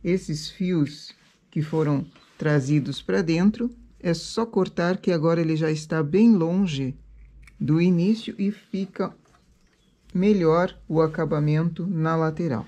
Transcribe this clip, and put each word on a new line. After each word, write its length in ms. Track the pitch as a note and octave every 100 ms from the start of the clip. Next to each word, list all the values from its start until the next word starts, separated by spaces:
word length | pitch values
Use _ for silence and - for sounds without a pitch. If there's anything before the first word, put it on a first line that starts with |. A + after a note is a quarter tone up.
Esses 440 | E3+ F#3 - D3+ -
fios 640 | - F#3 F3 C#3+ - - - _ _ _
que 120 | D#3+
foram 440 | D3+ D#3+ D3 C#3 - - _ _
trazidos 640 | D3+ D3 C3 D3+ C3+ C#3
pra 180 | - F#3+
dentro, 480 | E3 E3 G3 A3 A#3+ - - _
é 140 | F3+
só 320 | E3 - - A#3
cortar 520 | G3+ F#3 - F3 F#3
que 120 | -
agora 300 | E3+ D#3+ E3+
ele 160 | D#3+ D#3
já 140 | D#3+
está 300 | D#3 - D#3+
bem 300 | D3 F#3 A#3
longe 640 | G#3 E3 F#3 F#3+ C#3 C3 - - - - - - _
do 220 | C3+ D#3+
início 540 | F3 F3 F3+ A3 - -
e 140 | G3+
fica 600 | G#3 _ F#3+ F#3+ - F#3 - _ _ _ _ _ _ _ _ _
melhor 640 | F3+ G3 G3+ E3 E3 F3+ - -
o 140 | D#3
acabamento 840 | D#3+ D#3 D#3 D3+ D3+ D3+ E3+ E3+
na 300 | F3 E3 D#3+
lateral. 500 | E3 D#3+ D#3 E3+ A2+